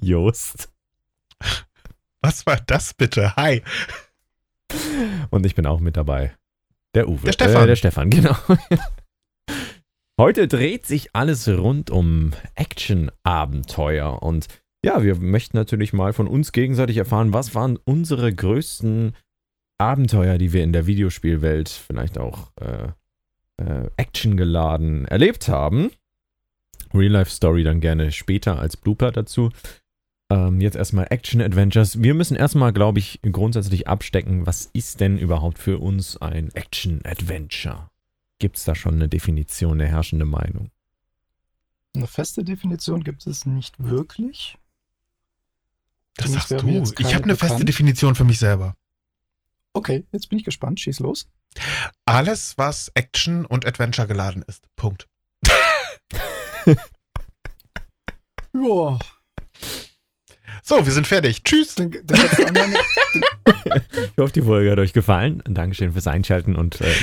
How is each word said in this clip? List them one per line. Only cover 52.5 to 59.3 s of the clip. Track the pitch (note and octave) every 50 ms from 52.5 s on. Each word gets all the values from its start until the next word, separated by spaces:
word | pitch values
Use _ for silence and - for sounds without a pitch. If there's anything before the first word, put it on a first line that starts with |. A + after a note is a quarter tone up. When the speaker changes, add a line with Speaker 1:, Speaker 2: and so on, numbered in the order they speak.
| - -
Speaker 2:
was | C3+ C#3+ D3 - - - -
Action | - B2+ - - - - E3 E3+ E3+ E3
und | - B2 B2+ B2
Adventure | - A#2+ - A#2+ A#2 A#2+ - A#2+ G#2+
geladen | G#2+ G2+ F#2+ G2 F2+ F#2+ - -
ist. | - - _ _ _
Punkt. | - - G#2 F#2+ - - _ _ _ _ _ _ _ -
<laughs> | - - - D#5+ E5 D#5+ D5 - F5+ C#5 - _ _ - - - - - - - - - - - - D3+ - E5+ - - _ _ _ _ - - - - _ _ - - - _ _ _ - - - _ _ _ - - - _ _ _ - - - _
Speaker 3:
Joa. | B3+ C4+ B3 G#3+ F3+ E3 D3 C3 A#2+ - - - _ _ _